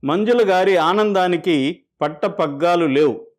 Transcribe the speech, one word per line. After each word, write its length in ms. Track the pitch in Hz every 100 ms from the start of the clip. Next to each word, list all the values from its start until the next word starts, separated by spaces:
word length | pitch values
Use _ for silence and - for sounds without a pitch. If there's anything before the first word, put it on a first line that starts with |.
మంజుల 460 | 135 170 214 240 208
గారి 260 | 185 185 185
ఆనందానికి 1040 | 160 196 214 196 180 175 175 156 135 175 _ _
పట్టపగ్గాలు 880 | 151 151 202 170 156 139 170 175 165
లేవు. 400 | 135 151 104 -